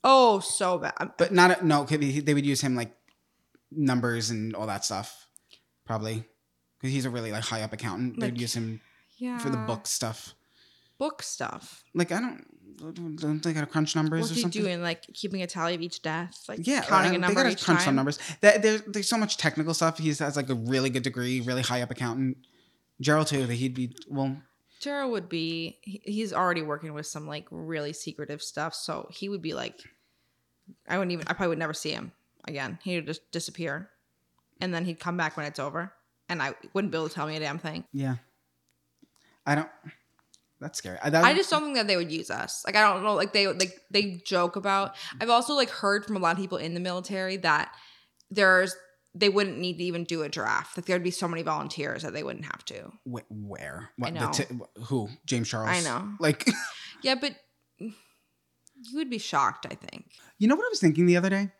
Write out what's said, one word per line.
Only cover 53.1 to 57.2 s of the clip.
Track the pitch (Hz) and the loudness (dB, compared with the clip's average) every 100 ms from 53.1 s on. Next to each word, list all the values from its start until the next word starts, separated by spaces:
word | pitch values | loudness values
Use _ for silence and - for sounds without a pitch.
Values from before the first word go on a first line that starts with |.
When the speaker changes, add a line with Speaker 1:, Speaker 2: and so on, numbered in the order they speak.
| 120 - | -10 -10
Speaker 2:
where? | 107 104 95 71 78 113 - | -12 -12 -10 -12 -12 -14 -8
What, | 127 | -6
Speaker 1:
I | |
know. | 170 147 | -4 -2
Speaker 2:
the | |
t-, | 147 - | -2 -4
wh-, | 123 - - 117 | -8 -12 -16 -4
who? | 135 104 - - | -4 -4 -10 -4
James | 123 113 | -2 -2
Charles? | 113 110 | -2 0
Speaker 1:
I | 180 | 0
know. | 160 120 202 208 | 0 -4 -6 0
Speaker 2:
Like | 160 143 - - - | 0 2 0 0 -6
<laughs> | - - - | -12 -18 -4
Speaker 1:
Yeah, | 262 | 0
but | 262 | 0